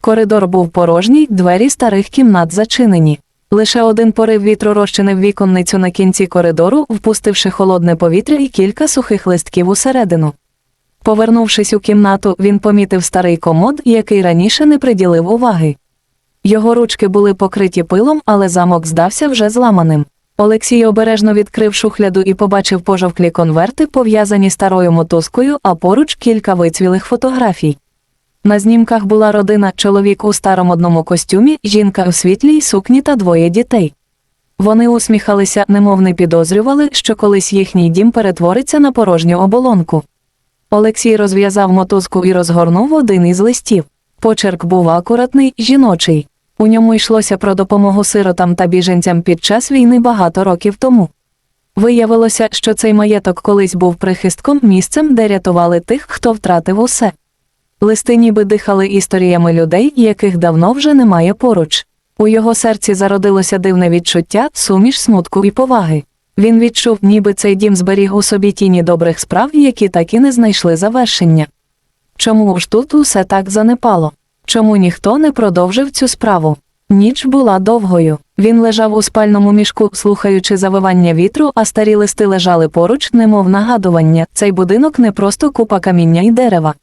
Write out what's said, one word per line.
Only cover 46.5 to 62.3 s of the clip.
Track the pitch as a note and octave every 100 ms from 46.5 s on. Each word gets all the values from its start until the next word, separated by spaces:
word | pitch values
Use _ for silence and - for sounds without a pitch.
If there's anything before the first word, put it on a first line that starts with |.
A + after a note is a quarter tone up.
| -
У | G#3+
ньому | A3+ A3+
йшлося | A3 - A3 G#3 F#3+
про | G3+
допомогу | F#3+ F#3+ G3+ G3+ G3
сиротам | G3+ G#3 F#3+ F3 F3+
та | F3 F3+
біженцям | F#3 F3+ F3+ E3+ E3+
під | E3+ E3
час | - G#3+ -
війни | C4+ A#3+ B3
багато | A#3+ A3 E3+ F#3
років | F#3+ F3 G3+ G3+
тому. | C4 A#3+ F3 _ _ _ _ _ _ -
Виявилося, | A3+ A#3 A3+ A3+ A3+ - A3
що | - -
цей | A3 A3
маєток | G#3 G#3 G#3 F#3+ F3
колись | - G3+ F#3+
був | F3 F3+
прихистком, | F3 F#3+ F#3 F#3 - - C#4+
місцем, | A#3 F#3 - D4+ D#4
де | A#3+ G#3+
рятували | G3 F#3 F3 E3+ F3
тих, | E3+ C4 -
хто | - A#3+
втратив | A3 F#3 E3+ E3 G3
усе. | A#3+ - G#3+ - _ _ _ _ _ _
Листи | G3+ G#3+ - A#3
ніби | A#3 G#3+
дихали | G3+ G#3 - G3 F#3+
історіями | G3 - F#3+ F3+ F3 E3+
людей, | E3 E3 F3 C#4 C#4+
яких | A3 G#3 G3+ F3
давно | E3+ D#3+ F3+
вже | C4 D4+
немає | C#4+ A#3 F3 E3+
поруч. | G3+ B3+ G3 D#3 - - _ _ -
У |
його | G#3+